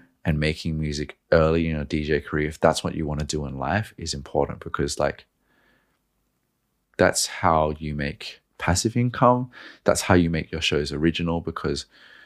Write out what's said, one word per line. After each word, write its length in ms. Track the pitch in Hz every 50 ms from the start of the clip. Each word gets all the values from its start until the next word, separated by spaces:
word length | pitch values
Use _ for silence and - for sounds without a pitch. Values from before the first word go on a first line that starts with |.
| - _ _ _ _
and 140 | 82 78 73
making 400 | 76 78 78 - - 85 78 78
music 380 | 78 76 73 73 73 71 - _ _ _
early 380 | 87 82 78 80 80 85 82 80
in 60 | 80
your 100 | 76 73
D 180 | 71 78 80 76
J 160 | 73 78 73
career, 280 | - - - 76 76
if 120 | 76 78 -
that's 240 | - 82 78 - -
what 120 | 82 -
you 100 | 80 78
wanna 200 | 73 76 73 76
do 200 | 71 - 76 73
in 120 | 67 65
life, 360 | 65 65 69 87 104 113 - -
is 200 | - 82 80 80
important 440 | 71 67 - - 73 71 - - -
because, 380 | - - - - 71 73 - -
like, 260 | 71 71 71 - - _ _ _ _ _ _ _ _ _ _ _ _ _ _ _ _ _ _ _ _ _ _ _ _ _ _ _ _ _ _ _ _ _ _
that's 300 | - 90 92 95 - -
how 480 | - - - - 87 82 78 78 76 78
you 160 | 78 78 76 73
make 480 | 73 71 73 - - - - - - _ _ _
passive 400 | - - - 87 - - 113 -
income. 540 | 120 120 123 117 - 127 123 123 123 127 127 - - - - - _ _
That's 180 | - - -
how 140 | - - 95
you 160 | 90 85 82
make 200 | 82 80 - -
your 100 | - 80
shows 300 | - - 82 73 76 73
original 500 | 71 73 78 82 82 - 85 82 85 85
because 440 | 82 82 80 - - 76 71 - - - _ - - - - - -